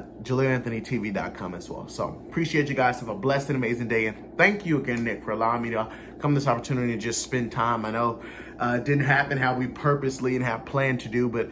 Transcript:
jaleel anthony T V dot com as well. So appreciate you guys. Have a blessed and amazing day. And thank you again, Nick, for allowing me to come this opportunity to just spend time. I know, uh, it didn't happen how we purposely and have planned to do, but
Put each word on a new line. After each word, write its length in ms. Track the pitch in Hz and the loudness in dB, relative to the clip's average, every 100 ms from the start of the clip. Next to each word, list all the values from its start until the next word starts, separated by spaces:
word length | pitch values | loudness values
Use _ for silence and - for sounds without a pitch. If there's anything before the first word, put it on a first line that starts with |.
| - - | -6 -10
jaleel 240 | - 127 135 | -2 2 4
anthony 340 | 127 120 113 | 2 0 -4
T 180 | 107 120 | -2 -2
V 120 | 104 | 0
dot 240 | 95 90 | -2 -4
com 200 | - 92 | -6 -8
as 140 | 90 - | -8 -10
well. 200 | - - | -10 -10
So 340 | - 98 - - | -6 -6 -6 -6
appreciate 400 | 170 165 156 - | -2 0 2 2
you 60 | |
guys. 260 | 135 127 120 | 4 2 2
Have 80 | 113 | -4
a 60 | |
blessed 340 | 101 127 139 139 | -2 2 2 2
and 80 | 135 | 0
amazing 320 | 113 117 117 | 0 0 0
day. 180 | 113 110 | 2 0
And 320 | 104 - - | -4 -6 2
thank 260 | 190 202 | 4 4
you 140 | 175 143 | 0 0
again, 240 | 127 120 | 2 -2
Nick, 220 | 117 98 | -2 -4
for 80 | - | -4
allowing 300 | 107 113 117 | 0 2 2
me 80 | 117 | 0
to 200 | 110 113 - - - | -2 -4 -6 -16 -4
come 140 | 147 | 2
this 120 | 143 139 | 2 4
opportunity 460 | 117 - 127 123 | 2 0 0 0
to 60 | 113 | 0
just 240 | 113 113 | -2 -2
spend 280 | - 127 117 | -2 -2 -2
time. 340 | 117 117 117 | 0 2 2
I 60 | 107 | 0
know, 320 | 113 117 113 - - - - | 0 0 0 -10 -14 -12 -4
uh, 160 | 123 120 | 0 0
it 60 | |
didn't 200 | 135 143 | 2 2
happen 340 | 143 139 143 135 | 4 4 4 2
how 180 | 131 123 | 2 2
we 100 | 127 | -2
purposely 680 | - 151 143 135 131 127 127 | 0 2 2 0 0 0 2
and 80 | |
have 200 | 123 113 | 0 -2
planned 360 | - 135 135 123 | -2 0 2 0
to 80 | 117 | 0
do, 200 | 123 123 | 2 2
but 220 | 117 113 | 0 -2